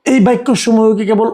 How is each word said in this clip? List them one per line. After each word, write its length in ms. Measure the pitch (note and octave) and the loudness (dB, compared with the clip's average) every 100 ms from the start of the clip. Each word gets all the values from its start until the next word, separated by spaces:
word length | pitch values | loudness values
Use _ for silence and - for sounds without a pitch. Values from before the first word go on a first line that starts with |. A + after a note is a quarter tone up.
| - | -2
এই 140 | C4 | 2
বাক্যসমূহ 800 | G3+ A#3+ A#3+ A#3 - A3+ A3 G#3+ | 2 0 -2 -2 0 2 2 0
কি 80 | G#3 | -2
কেবল 260 | G#3 A3+ | -2 -2